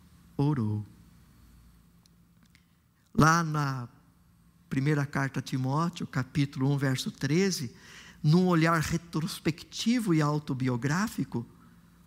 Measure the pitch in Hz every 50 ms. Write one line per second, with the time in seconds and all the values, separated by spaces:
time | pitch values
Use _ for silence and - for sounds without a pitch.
0 | - - - - - - - - 139 147 151 135 110 107 107 104 104 - - -
1 | - - - - - - - - - - - - - - - - _ _ _ _
2 | _ _ _ _ _ _ _ _ _ _ _ _ _ _ _ _ _ _ _ _
3 | _ _ - - 147 160 160 170 170 156 151 151 147 139 135 127 120 - - -
4 | _ _ _ _ _ _ _ _ - _ _ _ _ - - 135 135 151 156 147
5 | 139 - - 135 139 131 - 160 - - - 131 131 131 135 151 170 170 - -
6 | - - - 135 123 - - 151 139 139 - 127 131 139 143 139 143 135 131 127
7 | - 220 - - - 135 147 175 196 196 170 - 139 117 - - - - - -
8 | - - - - - 151 156 180 185 180 175 160 156 165 170 160 143 - 165 165
9 | - - - 160 156 202 - - - 170 151 - - - - - - 226 240 254
10 | 214 208 165 156 147 147 151 151 147 - 139 123 131 131 123 120 120 135 151 185
11 | 208 247 - - 135 - - 120 117 - - - - - - - - - - -
12 | -